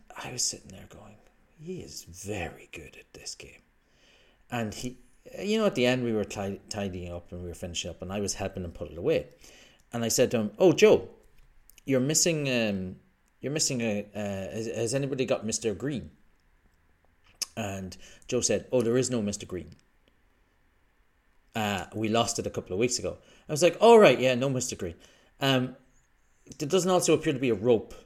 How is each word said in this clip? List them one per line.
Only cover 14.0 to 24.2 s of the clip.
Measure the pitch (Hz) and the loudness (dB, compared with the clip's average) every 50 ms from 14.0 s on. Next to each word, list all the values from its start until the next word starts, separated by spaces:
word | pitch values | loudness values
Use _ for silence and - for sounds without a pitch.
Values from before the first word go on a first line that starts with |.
| 101 - - | -6 -8 -8
uh, | 107 104 101 98 95 95 85 - | -8 -6 -6 -6 -6 -8 -8 -8
has, | 110 110 | -6 -6
has | 113 - 110 117 110 127 | -6 -4 -4 -2 -2 -2
anybody | 139 143 135 139 123 131 | -2 -2 -2 -2 -2 0
got | 101 127 - - | 0 0 -2 0
Mister | 110 110 - - 113 98 | -4 -4 -2 -2 -2 -4
Green?" | 85 120 147 151 107 82 78 - _ _ _ _ _ _ _ _ _ _ _ _ _ _ _ _ _ _ _ _ _ _ _ _ _ - - - | -2 -4 -6 -6 -6 -8 -10 -16 _ _ _ _ _ _ _ _ _ _ _ _ _ _ _ _ _ _ _ _ _ _ _ _ _ -12 -10 -6
And | 113 107 101 98 98 95 92 - - - - - - - | -6 -6 -6 -6 -8 -8 -10 -12 -16 -20 -20 -20 -20 -8
Joe | - 127 123 | -4 -2 0
said, | 123 - 107 95 - - | 2 2 0 0 0 0
"Oh, | - 127 | 0 2
there | 113 117 120 | 2 2 2
is | 131 127 123 | 2 0 0
no | 123 117 | -2 -2
Mister | 104 101 98 - - | -2 -2 -4 -6 -10
Green. | - 92 87 80 80 - - _ _ _ _ _ _ _ _ _ _ _ _ _ _ _ _ _ _ _ _ _ _ _ _ _ _ _ _ _ _ _ _ _ _ _ | -10 -10 -10 -10 -12 -18 -20 _ _ _ _ _ _ _ _ _ _ _ _ _ _ _ _ _ _ _ _ _ _ _ _ _ _ _ _ _ _ _ _ _ _ _
Uh, | 113 107 101 101 92 82 - - | 0 2 2 2 0 -2 -4 -4
we | 107 113 107 | -4 -2 2
lost | 107 117 117 - - - | 2 2 2 2 0 -4
it | 104 | -4
a | 101 | -4
couple | - - - - 90 | -6 -8 -8 -6 0
of | 95 | 0
weeks | 123 123 - - | 0 0 0 -2
ago." | 95 87 82 - - _ - - _ | -4 -6 -8 -8 -16 _ -20 -20 _
I | - 147 | -8 -2
was | 135 180 | 2 2
like, | 170 - - | 2 4 6
"All | 202 233 233 220 | 8 10 10 12
right, | 208 151 127 | 10 10 8
yeah, | 117 | 6